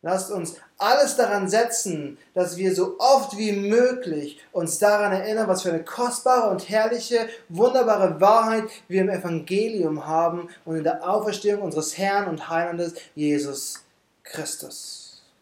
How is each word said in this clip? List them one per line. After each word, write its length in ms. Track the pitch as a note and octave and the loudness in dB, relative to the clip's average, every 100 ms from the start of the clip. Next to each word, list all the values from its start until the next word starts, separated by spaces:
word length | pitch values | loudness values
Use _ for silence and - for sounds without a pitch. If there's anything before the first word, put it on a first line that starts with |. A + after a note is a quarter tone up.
Lasst 300 | D#3+ F#3+ - | -2 -2 -2
uns 260 | G3+ E3 - - _ | -6 -8 -12 -20 _
alles 380 | G3+ C4+ C#4+ - | 4 6 4 4
daran 340 | A3 G3+ F#3+ | 2 2 2
setzen, 680 | G#3+ A#3 - G3 D#3+ C#3+ - _ | 2 2 -2 -4 -4 -6 -12 _
dass 240 | F#3 F3 E3+ | -2 -2 0
wir 180 | F#3+ F3 | 0 2
so 240 | F#3 - | 0 2
oft 380 | B3 C#4 - G3+ | 4 4 4 -4
wie 160 | G#3+ | -2
möglich 880 | G3+ G3+ A3+ B3 B3 F#3+ D3+ D3 - - | -2 2 4 4 0 -6 -6 -8 -14 -10
uns 260 | F#3 E3 - | -6 -4 2
daran 360 | G#3 G#3 G3+ | 4 4 2
erinnern, 340 | F#3+ G#3 G#3+ G#3 | -2 -2 -2 0
was 160 | F#3 | 0
für 60 | F#3 | 0
eine 160 | E3 E3 | -4 -6
kostbare 680 | - A#3+ B3 B3+ B3+ A3 | -4 -4 -2 2 4 2
und 160 | F#3 - | -2 -2
herrliche, 640 | G#3+ A3 A#3+ - A#3 A3+ - _ | 0 0 -2 -2 -2 -2 -10 _
wunderbare 720 | E3+ A#3+ B3+ A3 G#3 F#3+ D#3 | 2 4 4 4 4 2 4
Wahrheit 460 | F#3+ A3+ A3+ A3 G#3+ - _ | 6 6 4 0 -2 -10 _
wir 120 | F#3 | 0
im 80 | F#3+ | 0
Evangelium 960 | F#3+ F3 E3 D#3 F#3+ A3+ A3 D#3+ D3+ C#3+ | -2 -4 -6 -2 -2 -2 0 -2 -2 -2
haben 440 | D#3+ E3+ F3 E3+ - - | 0 0 -2 -10 -16 -8
und 100 | D#3+ | -2
in 80 | |
der 260 | D#3 - F3 | -2 -2 -2
Auferstehung 520 | G#3+ G#3+ G#3 G#3 G#3 | 0 0 -2 -2 -2
unseres 360 | F#3+ D3 D#3 - | -2 -4 -6 -4
Herrn 300 | G3 G3+ G3 | 0 0 -2
und 220 | D#3+ - | -6 -4
Heilandes 460 | E3 F3 E3+ E3+ E3 - - | -2 -2 -4 -6 -8 -18 -4
Jesus 680 | D3 D3 C#3+ C3+ - - _ _ _ _ | 0 0 -2 -8 -10 -12 _ _ _ _
Christus. 840 | - - D3 - C3+ - - - - - _ _ | -16 -10 -10 -10 -12 -16 -16 -16 -20 -20 _ _